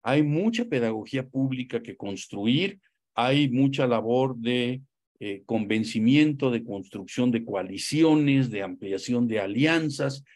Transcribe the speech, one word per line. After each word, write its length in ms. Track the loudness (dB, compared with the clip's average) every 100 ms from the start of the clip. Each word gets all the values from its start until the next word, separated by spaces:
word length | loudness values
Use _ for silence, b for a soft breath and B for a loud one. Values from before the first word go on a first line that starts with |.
hay 200 | 2 2
mucha 420 | 2 2 0 -2
pedagogía 600 | -2 0 0 -2 -4 -6 -4
pública 540 | -2 -2 -2 -4 -6
que 160 | -8 -10
construir, 800 | -10 -10 -10 -4 0 2 0 -6 _ _ _
hay 340 | -2 2 2 2
mucha 380 | 2 2 2 2
labor 480 | 2 2 0 0 -2
de, 440 | -2 0 -2 -4 -12 _ _ _
eh, 240 | -10 -10
convencimiento, 1040 | -4 -4 0 0 0 2 4 6 4 2 0
de 140 | -2
construcción 680 | -4 -10 -10 -12 -8 -2 0
de 160 | 0
coaliciones, 1040 | -2 -6 -6 -8 -4 2 4 4 4 2 2
de 140 | -2
ampliación 640 | -6 -8 -6 -6 -2 -2 0
de 120 | 0
alianzas, 840 | -2 0 2 2 -2 -4 -4 -4 b